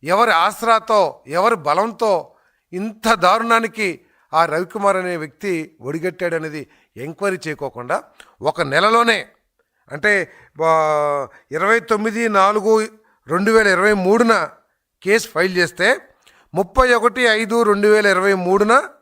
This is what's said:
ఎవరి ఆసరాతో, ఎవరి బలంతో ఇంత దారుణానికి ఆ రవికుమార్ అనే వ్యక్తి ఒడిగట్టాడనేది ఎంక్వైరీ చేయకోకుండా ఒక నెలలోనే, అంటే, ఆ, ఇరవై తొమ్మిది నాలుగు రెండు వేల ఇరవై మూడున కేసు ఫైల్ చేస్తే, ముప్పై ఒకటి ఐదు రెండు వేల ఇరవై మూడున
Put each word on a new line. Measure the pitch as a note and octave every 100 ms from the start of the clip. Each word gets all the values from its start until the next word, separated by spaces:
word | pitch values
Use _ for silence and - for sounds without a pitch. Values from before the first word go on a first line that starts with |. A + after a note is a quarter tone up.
ఎవరి | C#3 F#3+ A#3
ఆసరాతో, | E3+ F3+ G#3 A3+ A3+ A3 A3 E3+ - -
ఎవరి | D#3+ G#3 A3+
బలంతో | D3 D#3 A3 G#3 A3 F#3 - _ _ _ _
ఇంత | F3+ G#3+ G#3+ A3
దారుణానికి | A3 F3 G#3+ A3+ A3+ A3+ A3+ G3+ D#3+ _ _ _
ఆ | D#3 E3
రవికుమార్ | D#3 F3+ A3 G3+ F#3+
అనే | F3+ E3+
వ్యక్తి | D3+ _ G3+ E3+ D#3 _
ఒడిగట్టాడనేది | A#2 D#3 F3 - F3 E3 D#3 D3+ C3+ _ _ -
ఎంక్వైరీ | C#3 D#3+ G3+ F#3+ D#3+
చేయకోకుండా | D3 C3+ A#2+ B2 F#3 - _ - _
ఒక | C3 D#3
నెలలోనే, | D3+ C#3+ G3+ A3+ A#3 G#3+ - _ _ _ _ _ _
అంటే, | D3 G#3 G3+ E3 - _ -
ఆ, | D#3+ D#3+ D#3 D3+ D3 C#3+ B2+ - _
ఇరవై | D3 F#3+ A#3
తొమ్మిది | A3+ A3 G#3+ A3 A#3
నాలుగు | G3+ F#3+ G#3 G3+ A3 G#3+ - _ _ -
రెండు | E3 G3+
వేల | A3 G#3
ఇరవై | F3+ G3+
మూడున | G#3 F#3 A3 A#3 G#3+ D#3 - _ _ _ _
కేసు | F#3 A3 -
ఫైల్ | D#3 F#3 F3+
చేస్తే, | E3+ - F#3+ C4+ - _ _ _ _
ముప్పై | E3 G3 - B3+
ఒకటి | A#3+ A3+ G#3
ఐదు | B3 G#3+ A3 A#3
రెండు | A3+ G3+ G#3
వేల | G#3+ G3+
ఇరవై | F#3 G3
మూడున | F#3+ F3+ F#3+ G#3 B3 F#4 -